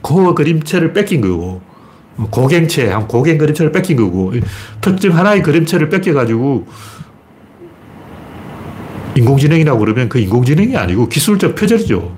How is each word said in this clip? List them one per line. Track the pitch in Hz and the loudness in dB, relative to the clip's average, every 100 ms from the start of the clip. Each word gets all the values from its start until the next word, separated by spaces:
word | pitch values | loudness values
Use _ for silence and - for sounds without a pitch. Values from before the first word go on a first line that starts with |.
고흐 | - 170 180 165 | 0 2 4 2
그림체를 | 151 160 151 185 160 | 0 0 -2 -2 0
뺏긴 | 196 208 165 | -2 0 0
거고 | 101 85 87 92 - - - - - - | 0 -2 -6 -10 -16 -20 -20 -20 -18 -10
고갱체, | 110 - 131 175 160 - 113 | -6 0 2 2 2 0 0
한 | 101 107 | -2 0
고갱 | 120 147 156 | 0 2 2
그림체를 | 151 151 156 | 0 0 0
뺏긴 | 185 185 139 | 0 0 0
거고, | 101 90 92 120 | 0 0 -2 -2
이 | 95 - - - | -4 -8 -16 -4
특정 | 185 185 202 165 | -2 0 2 2
하나의 | 196 202 | 4 2
그림체를 | 156 165 156 180 151 | 2 2 2 0 0
뺏겨가지고 | 190 185 143 117 113 135 127 - - - - - - _ - - - - - - - - - - - - - - - - - - - | 0 0 0 0 0 0 -2 -6 -18 -20 -20 -20 -20 _ -20 -20 -20 -20 -20 -20 -20 -20 -20 -18 -18 -18 -16 -14 -14 -14 -12 -2 2
인공지능이라고 | 120 139 147 165 156 117 | 4 4 4 4 4 2
그러면 | 107 110 120 | 2 0 0
그 | 127 | 0
인공지능이 | 95 117 123 151 220 262 | 2 2 2 2 2 0
아니고 | 92 95 120 | -2 0 0
기술적 | 156 180 196 180 - | 0 0 2 0 0
표절이죠. | 214 226 - 92 - | 0 0 0 -2 -4